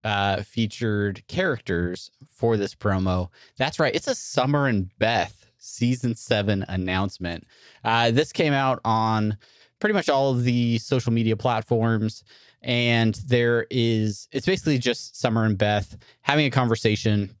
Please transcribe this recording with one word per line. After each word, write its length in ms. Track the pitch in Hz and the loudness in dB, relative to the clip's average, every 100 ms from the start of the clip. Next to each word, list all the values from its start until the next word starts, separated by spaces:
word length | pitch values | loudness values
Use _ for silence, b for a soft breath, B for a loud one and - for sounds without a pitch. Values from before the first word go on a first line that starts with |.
uh, 380 | 110 101 101 98 | -2 0 0 -2
featured 840 | 101 - 110 - 113 104 101 95 - | -4 -4 -4 -2 -2 0 -2 -4 -8
characters 800 | 175 185 123 - 87 87 90 - _ - | -4 -2 -4 -4 -2 -2 -6 -12 _ -20
for 280 | _ 117 110 | _ 0 0
this 160 | 101 | -2
promo. 560 | - 110 95 92 90 90 B B - | -4 -2 0 0 -2 -4 B B -6
That's 220 | 131 - | -4 0
right. 160 | 151 | -2
It's 120 | - - | -2 -4
a 80 | |
Summer 520 | 247 - - 127 147 139 | -6 -2 -2 0 2 2
and 240 | 107 92 _ | 0 -2 _
Beth 480 | 110 113 87 - _ _ | 0 0 -2 -8 _ _
season 580 | - - 120 123 120 | -18 -2 0 0 -2
seven 520 | 113 - 110 101 98 98 | -6 -2 0 2 -2 -2
announcement. 800 | 95 92 92 98 - 87 85 - B B B | -4 -2 0 -2 -4 -8 -8 -12 B B B
Uh, 280 | 113 117 117 | 0 2 4
this 220 | 117 156 | 2 0
came 200 | - 160 | 0 0
out 280 | 139 135 127 | 2 0 -2
on 540 | 113 113 110 110 107 101 b b b _ | 0 2 2 2 0 -2 b b b _
pretty 160 | 208 | 0
much 160 | 208 160 | 0 2
all 200 | 139 139 | 2 2
of 120 | 123 | 2
the 320 | 123 120 120 117 | 2 2 2 0
social 340 | - 131 - | 0 -2 0
media 280 | 117 113 110 | 0 0 0
platforms, 840 | 127 113 - 120 113 113 110 - B B B B | 0 -2 0 0 2 0 -2 -6 B B B B
and 540 | - 120 120 117 113 107 104 | -4 0 2 4 2 0 0
there 400 | 123 120 117 - | 2 4 2 0
is, 580 | 127 117 113 107 101 - | 0 2 2 0 -4 -6
it's 120 | - | -4
basically 320 | - 185 - 135 | -2 -2 0 0
just 420 | 123 113 - - | 0 -4 -6 -4
Summer 280 | 123 113 110 | 0 2 0
and 100 | 98 | 2
Beth 400 | 104 104 101 - b b | 2 0 -2 -14 b b
having 240 | - 147 | 0 2
a 60 | 143 | 2
conversation 800 | 131 123 113 113 104 110 104 98 - | 2 0 2 0 0 0 0 -2 -10